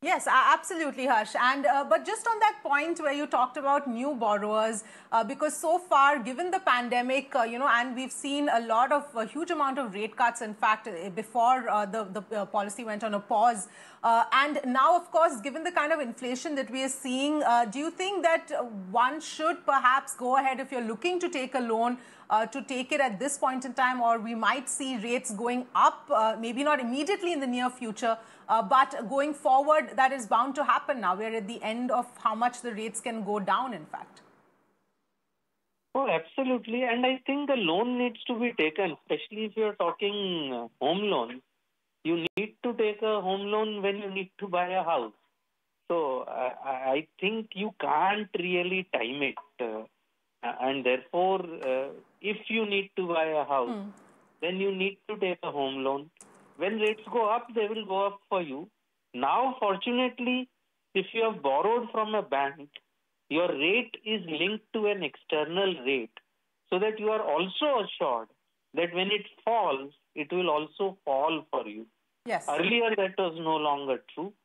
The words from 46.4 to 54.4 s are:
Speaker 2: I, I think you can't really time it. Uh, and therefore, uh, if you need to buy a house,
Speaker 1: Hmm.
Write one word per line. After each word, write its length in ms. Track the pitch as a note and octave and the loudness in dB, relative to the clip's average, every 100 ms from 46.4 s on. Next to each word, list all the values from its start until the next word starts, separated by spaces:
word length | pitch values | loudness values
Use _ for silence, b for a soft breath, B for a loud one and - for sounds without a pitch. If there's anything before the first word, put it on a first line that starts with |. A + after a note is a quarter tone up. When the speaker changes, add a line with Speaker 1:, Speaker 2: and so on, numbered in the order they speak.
| B2+ - | -4 -4
Speaker 2:
I, 60 | C3+ | -6
I 380 | C3 C3 C#3 D#3+ _ | -4 0 0 -2 _
think 300 | F#3 A3 A3 | -4 -2 -6
you 200 | F#3+ G#3+ - | -6 -8 -4
can't 500 | C#3+ D3+ F#3 G#3 G#3 - | 0 2 2 0 -4 -4
really 500 | F3+ F3+ F3 F#3+ F3+ | -2 0 0 -2 -2
time 300 | B2+ A#2 C#3 | -2 -2 -2
it. 120 | D3 - - _ | -4 -4 -14 _
Uh, 240 | A#2+ A2 A2 _ _ _ _ _ | -6 -6 -10 _ _ _ _ _
and 420 | A#2+ B2 B2+ C#3 B2 | -8 -4 -2 0 0
therefore, 560 | B2+ - E3+ F#3 F#3+ | 0 0 0 2 2
uh, 460 | F3 E3 C#3 C3 C3+ - - _ | -2 -6 -2 -2 -2 -10 -20 _
if 160 | G3+ G#3 - | -6 -4 -4
you 180 | A3 G#3+ | -2 0
need 240 | G3+ G3 - | -2 -4 -4
to 100 | F#3 | -2
buy 180 | E3+ D#3+ | 0 2
a 180 | D#3 | 0
house, 280 | C#3 C#3 B2 | 0 0 0
Speaker 1:
Hmm. 180 | A3 G2+ - - - _ _ | -4 -10 -14 -20 -20 _ _